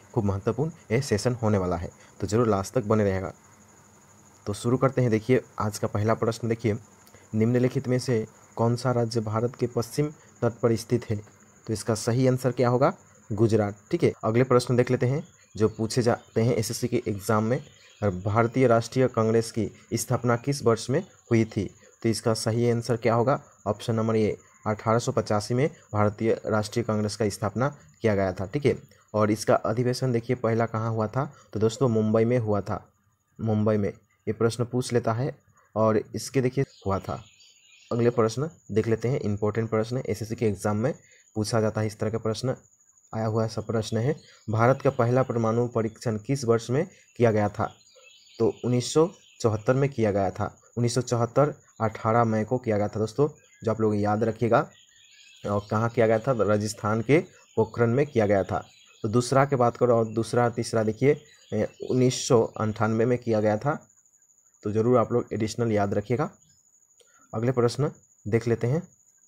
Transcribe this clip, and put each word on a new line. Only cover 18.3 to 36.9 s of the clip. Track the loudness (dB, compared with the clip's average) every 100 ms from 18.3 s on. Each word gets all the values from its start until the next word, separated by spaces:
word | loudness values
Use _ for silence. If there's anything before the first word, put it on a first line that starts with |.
| 0 2 2 4
राष्ट्रीय | 4 2 0 0
कांग्रेस | 2 2 2 0
की | -4 -6 -8 -6
स्थापना | -6 -2 -2 0 0
किस | -2 -2
वर्ष | 0 0 0
में | -4 -4 _ 0
हुई | 2 2
थी? | -2 -6 -10 -20 _
तो | -4
इसका | -2 -2 -2
सही | -2 0 0
आंसर | 0 -2 -2
क्या | 0
होगा? | 2 2 0 -4 _ -6
ऑप्शन | -4 -2
नंबर | -2 0 2
ए, | 0 -2 -10 _ -6
अठारह | -4 0 0
सौ | 0
पचासी | -2 -2 -2 -2
में | -2 -2 -4 _
भारतीय | 0 0 0 0 0 0
राष्ट्रीय | -2 -2 -4
कांग्रेस | -2 -2 -2 -2
का | -4
स्थापना | -2 -4 -2 -4 -6 -16 _
किया | 0
गया | 2 0
था, | -2 -6
ठीक | -2 0
है। | -2 -6 _ _
और | 0 0
इसका | 0 2 2
अधिवेशन | 2 -2 -2 -2 -2
देखिए | -2 -2 -2
पहला | 0 0 0
कहाँ | -2 -4
हुआ | -2 -2
था? | -4 -6 -8 _
तो | -2
दोस्तों | 0 2 0
मुंबई | 2 2 2
में | 2 2
हुआ | 0 -2
था, | -2 -8 -10 _ _ _ _ -6
मुंबई | 0 2 2 2
में | -2 -6 _ _ -8
ये |
प्रश्न | 0 0 0
पूछ | -4 -4 -2
लेता | -2 0
है | -2 -4 -8 _ _ _
और | 0 2 2 -2
इसके | -8 -4 -2
देखिए | 0 0 -4 -6
हुआ | -4